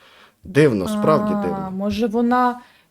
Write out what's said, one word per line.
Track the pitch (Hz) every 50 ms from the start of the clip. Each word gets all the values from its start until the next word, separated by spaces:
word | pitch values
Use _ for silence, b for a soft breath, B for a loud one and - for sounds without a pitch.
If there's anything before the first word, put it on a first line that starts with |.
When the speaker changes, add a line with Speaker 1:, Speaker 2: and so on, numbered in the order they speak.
| b b b b b b b b -
Speaker 1:
Дивно, | - - 139 156 143 113 98 90
справді | - - - - 156 156 - - - -
Speaker 2:
А, | 208
Speaker 1:
дивно. | 202 - 202 190 190 190
Speaker 2:
може, | 190 190 196 208 202 202 233
вона | 233 202 233 240 233 247 247 247 247 240 247 B B B B B B